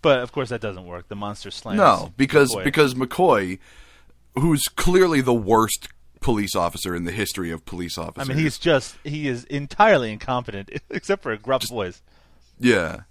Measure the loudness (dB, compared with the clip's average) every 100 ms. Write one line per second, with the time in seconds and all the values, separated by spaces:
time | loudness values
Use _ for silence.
0 | 4 2 0 -6 -6 -6 -6 -10 -12 -14
1 | -12 -10 -10 -10 -14 -14 -4 4 4 4
2 | 0 -2 2 4 4 2 -2 2 2 2
3 | -6 2 4 4 2 -6 -12 -20 -20 -20
4 | _ _ _ -2 2 2 0 0 4 6
5 | 6 4 2 0 4 4 4 -2 -10 -20
6 | -20 _ -2 0 -2 -2 -2 -2 -6 -6
7 | -6 -4 -6 -4 -8 -8 -10 -10 -8 -8
8 | -10 -8 -6 -2 -2 -2 2 2 0 -14
9 | -12 -8 -6 -6 -6 -8 -8 2 4 4
10 | 2 -8 -4 -6 -4 -12 -10 -14 _ -12
11 | -4 -4 -2 -8 -2 -2 -2 -6 -6 -8
12 | _ _ _ _ _ _ 2 4 2 -6
13 | -16